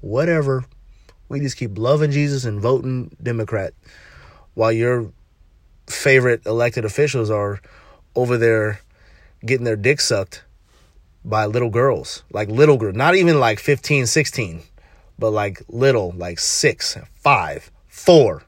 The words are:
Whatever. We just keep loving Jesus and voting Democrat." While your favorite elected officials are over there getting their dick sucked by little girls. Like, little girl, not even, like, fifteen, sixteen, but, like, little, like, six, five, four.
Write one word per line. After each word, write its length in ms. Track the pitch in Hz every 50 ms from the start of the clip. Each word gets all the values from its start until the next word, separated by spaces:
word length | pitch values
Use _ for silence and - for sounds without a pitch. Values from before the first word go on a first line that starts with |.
Whatever. 640 | - 92 104 123 156 170 170 160 147 139 135 131 127 - - - - - - _ _ - - _ - -
We 100 | 131 143
just 180 | 143 135 123 -
keep 200 | 131 113 101 98
loving 340 | 110 120 143 151 151 151
Jesus 340 | 139 143 147 147 143 135 123
and 160 | 120 107 101
voting 540 | 101 117 131 131 117 131 131 127 120 - - _
Democrat." 520 | - 123 120 113 110 101 - 104 95 82 - _ _ - - - - - - - - - - - - - _
While 180 | - 110 113
your 400 | 113 113 117 120 127 123 113 104 - _ - _ _ _ - _ _ _ _ _ _ _ _
favorite 640 | - - - - 147 135 131 123 123 120 113 _ -
elected 360 | 110 117 117 120 - - 110
officials 460 | 107 98 - 143 151 135 131 113 107
are 320 | 110 104 104 101 101 101 _ - - - - - - _ _ _ _
over 220 | - 127 120 123 120
there 440 | 117 117 113 110 107 107 104 101 _ _ _ _ _ - - - _ - _ _ -
getting 200 | 110 127 131 120
their 100 | 120 110
dick 260 | 104 101 123 151 143
sucked 420 | - - 120 101 98 - - - - _ _ _ _ _ _ _ _ _ _ - _ _ _ _ -
by 220 | - 107 107 107
little 240 | 104 107 123 123 117
girls. 540 | 101 117 123 139 123 95 - - - - - _
Like, 180 | - 101 107 101
little 280 | 107 117 147 151 147 127
girl, 140 | 113 104
not 220 | 92 110 131 160 180
even, 260 | 190 185 170 160 147
like, 200 | 127 117 110 -
fifteen, 480 | - - 147 131 - - 151 139 127 113
sixteen, 560 | - 156 147 - - - 117 92 80 82 80 - _ - _ _ - _ _ _ _ -
but, 100 | 117 110
like, 320 | 107 107 104 104 95 - - -
little, 440 | - 117 127 135 131 117 98 90 87 90
like, 220 | 87 90 87 82
six, 580 | - - - - - 143 107 - - - - - - - -
five, 560 | - _ 143 143 107 87 78 71 - - - _ _ _ _
four. 540 | _ - - - 175 160 135 107 85 73 -